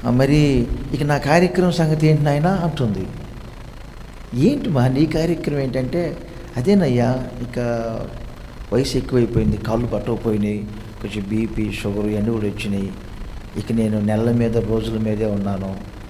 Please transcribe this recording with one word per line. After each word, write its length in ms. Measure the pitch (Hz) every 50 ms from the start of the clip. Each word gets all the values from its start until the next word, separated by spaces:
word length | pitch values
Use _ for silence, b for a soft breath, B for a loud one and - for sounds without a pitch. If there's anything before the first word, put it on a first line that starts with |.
| -
"ఆ, 40 | 120
మరి 580 | 120 123 135 135 147 151 151 143 135 123 120 117 - - - - -
ఇక 100 | 135 151
నా 140 | 147 147 139
కార్యక్రమం 540 | - 139 151 175 180 180 180 - 180 180
సంగతి 360 | 165 160 165 156 156 156 156 156
ఏంటి 160 | 156 147 147
నాయనా?" 280 | 151 143 147 151 180
అంటుంది. 560 | 196 190 165 170 - - 135 110 101 95 92 92 - - - - - - - - - - - - - - - - - - - - - - - - - 120 135 214
"ఏంటి 220 | 294 285 - 240
మా 180 | 165 131 120 131
నీ 180 | 127 135 156
కార్యక్రమం 540 | 151 156 160 160 170 175 156 - - 143 143
ఏంటంటే," 580 | 135 131 120 - - 123 - 170 175 156 - - - B B B B B - 123
"అదేనయ్యా, 720 | 123 180 202 202 175 139 123 120 120 120 127 131 127 - - -
ఇక 180 | 120 120 - 123 120 120 120 117 113 113 113 113 - - - - - - - - - - - - - - -
వయసు 240 | 117 139 - - 127
ఎక్కువైపోయింది, 600 | 123 - 131 127 117 107 120 - 113 104 104 101
కాళ్ళు 300 | 101 - 113 113 123 117
పట్టకపోయినాయి, 800 | 113 104 - 123 117 104 - 117 107 104 104 104 104 104 101 - B B B B B -
కొంచెం 240 | - 104 98 107 98 95
బీపీ, 420 | 104 110 113 107 - 117 110 104
షుగర్ 340 | 101 - - 104 101 104 104
ఇవన్నీ 260 | 104 107 104 101 113
కూడా 140 | 117 110 104
వచ్చినాయి. 480 | 104 101 107 - 104 101 98 98 98 92 - - - - - - - - - - - - -
ఇక 140 | 104 -
నేను 300 | 113 113 110 110 107 107
నెలల 300 | 104 104 107 107 113 120
మీద, 260 | 117 117 117 117 110 117
రోజుల 400 | 113 101 113 113 107 117 113 110
మీదే 280 | 110 110 107 107 110
ఉన్నాను. 720 | 107 104 101 98 101 98 95 95 95 95 95 - - - - - -